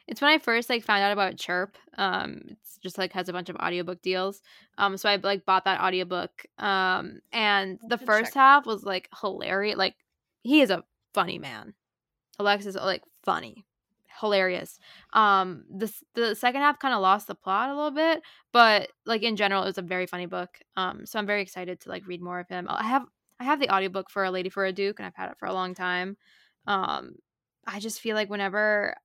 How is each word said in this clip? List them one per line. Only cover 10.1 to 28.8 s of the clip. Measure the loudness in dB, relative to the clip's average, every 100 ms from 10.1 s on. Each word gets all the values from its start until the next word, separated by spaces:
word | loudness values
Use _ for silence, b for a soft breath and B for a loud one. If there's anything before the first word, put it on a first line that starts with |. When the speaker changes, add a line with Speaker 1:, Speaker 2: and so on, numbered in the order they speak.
| _ _ _
Speaker 1:
he | 4 6
is | 6
a | 2 -4 _ _
funny | -2 -2 -4
man. | -10 -14 -16 -20 _ _ _ _ _ -2
Alexis, | 2 2 -2 -4
like, | -4 -4 -8 _
funny. | -2 -2 -4 -16 _ _ _ _ _ -6
Hilarious. | 0 2 2 -2 -8 -16 B B B
Um, | 4 6 6 2 -4 -14
the | -8 -8
s-, | -8 -10
the | -2 -2 0
second | 0 2
half | 2 2
kinda | 0 2
lost | 4 2 0
the | -10
plot | -2 0 0
a | -2
little | -2
bit, | 0 2 0 B B _
but, | 6 8 6 0 -8 -4
like, | -2
in | 0 0
general, | 0 2
it | 0
was | -4
a |
very | -4 -4 -4
funny | -6 -6
book. | -8 -8 -14 _ -6
Um, | -4 -6 -8
so | -6
I'm | -2
very | -2
excited | -4 -8 -10 -10
to, | -10
like, | -12 -10
read | -10
more | -8 -10
of | -8
him. | -8 -4
I | -4
have, | 0 -2 -4 _ _ -8
I | -2
have | 0
the | 2
audiobook | 2 0 -4 -6
for | -2
A | -2
Lady | -2 -4
for | -2 -2
a |
Duke, | 0 -4 -4
and | -12
I've | -10
had | -10
it | -8
for | -6
a |
long | -4 -6
time. | -6 -4 -2 -4 -8 b b b b -4
Um, | -2 -2 -4 -8 -18 _ _ _ _ -12
I | -8
just | -8 -6
feel | -2 -2
like | -2
whenever | -4 -2 0 2 2